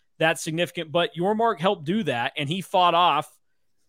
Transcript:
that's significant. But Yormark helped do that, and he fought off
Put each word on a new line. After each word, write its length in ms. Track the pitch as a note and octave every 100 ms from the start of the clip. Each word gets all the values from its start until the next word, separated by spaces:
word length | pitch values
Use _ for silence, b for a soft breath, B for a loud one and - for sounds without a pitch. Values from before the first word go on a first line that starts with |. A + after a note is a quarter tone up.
| _ -
that's 240 | D#3+ D#3+
significant. 480 | E3+ D#3+ F3 F3+ D#3+
But 240 | E3+ E3+ D#3+
Yormark 440 | F#3 G#3+ A#3 F3
helped 240 | F#3+ F#3
do 180 | D3 G#3+
that, 300 | D#3 A#2+ B2+ D3+
and 120 | C#3
he 120 | F#3+
fought 340 | - F#3+ F3
off 360 | E3 F3 D3 - _ _ _ _ _